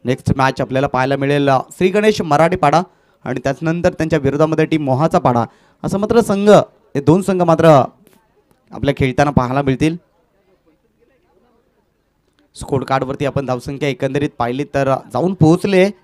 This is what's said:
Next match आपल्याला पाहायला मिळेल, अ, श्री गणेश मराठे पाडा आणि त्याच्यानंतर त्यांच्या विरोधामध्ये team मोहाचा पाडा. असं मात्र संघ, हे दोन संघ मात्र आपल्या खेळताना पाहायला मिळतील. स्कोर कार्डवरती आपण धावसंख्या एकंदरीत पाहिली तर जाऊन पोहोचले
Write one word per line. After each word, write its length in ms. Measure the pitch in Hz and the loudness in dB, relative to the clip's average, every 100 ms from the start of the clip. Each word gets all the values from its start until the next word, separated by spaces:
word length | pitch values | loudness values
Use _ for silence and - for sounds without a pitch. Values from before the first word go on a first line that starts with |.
| 123 | -4
Next 320 | 127 - 135 | -4 -4 0
match 240 | 135 135 | 0 0
आपल्याला 260 | 131 131 139 | -4 -2 -2
पाहायला 280 | 127 131 139 | -2 -2 -2
मिळेल, 340 | 139 143 139 | 0 0 2
अ, 100 | 131 | 0
श्री 280 | - - 185 | -2 -2 0
गणेश 340 | 196 214 214 | 2 0 0
मराठे 340 | 175 143 165 185 | 0 2 2 2
पाडा 260 | 143 156 175 _ _ _ | 2 2 -2 _ _ _
आणि 160 | - 127 | -10 -6
त्याच्यानंतर 500 | 139 143 165 170 175 | -6 -4 -4 -2 -2
त्यांच्या 260 | 139 160 160 | -2 -2 0
विरोधामध्ये 460 | 135 143 156 156 156 | -2 0 0 0 0
team 180 | 160 | -2
मोहाचा 360 | 143 131 156 143 | -2 0 0 2
पाडा. 260 | 131 120 110 _ _ _ | 2 0 -2 _ _ _
असं 140 | - 196 | -6 -4
मात्र 240 | 214 233 | 0 0
संघ, 280 | 220 196 208 185 - _ _ 139 | 2 0 6 4 4 _ _ -4
हे 60 | |
दोन 200 | 139 175 | 2 2
संघ 200 | 190 185 | 0 0
मात्र 420 | 170 160 160 143 - _ _ _ _ _ _ _ _ | 2 4 6 6 4 _ _ _ _ _ _ _ _
आपल्या 220 | 107 131 139 | -6 -4 -2
खेळताना 340 | 135 123 143 | -2 0 0
पाहायला 300 | 135 123 131 | 0 0 -2
मिळतील. 360 | 143 127 156 170 _ _ _ _ _ _ 165 151 _ _ _ _ _ _ 240 240 _ _ _ _ _ _ _ _ _ - | -2 0 -2 -4 _ _ _ _ _ _ _ _ _ _ _ _ _ _ _ _ _ _ _ _ _ _ _ _ _ -18
स्कोर 280 | - 139 | -6 -6
कार्डवरती 420 | 127 135 131 135 139 | -2 -4 -4 -4 -4
आपण 200 | 143 127 | -4 -4
धावसंख्या 440 | 123 143 139 147 | -6 -6 -6 -6
एकंदरीत 400 | 127 135 139 147 _ | -4 -4 -4 -6 _
पाहिली 260 | 120 131 | -6 -6
तर 320 | 147 139 135 131 - | -6 -4 -2 -2 -4
जाऊन 200 | 123 175 | -4 -4
पोहोचले 560 | 196 156 180 185 185 196 - | 2 2 4 2 2 2 -2